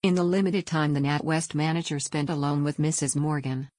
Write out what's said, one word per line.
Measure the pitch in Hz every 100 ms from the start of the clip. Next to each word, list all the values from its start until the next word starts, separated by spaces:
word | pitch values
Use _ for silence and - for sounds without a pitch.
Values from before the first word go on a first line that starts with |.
In | 196 180
the | 175
limited | 185 190 185 165
time | 160 151
the | 143
NatWest | 139 147 - 160 156 147
manager | 160 165 160 147
spent | - 156 143
alone | 156 143 143 147
with | 147
Missus | 151 156 143 143
Morgan, | 151 151 131 131 139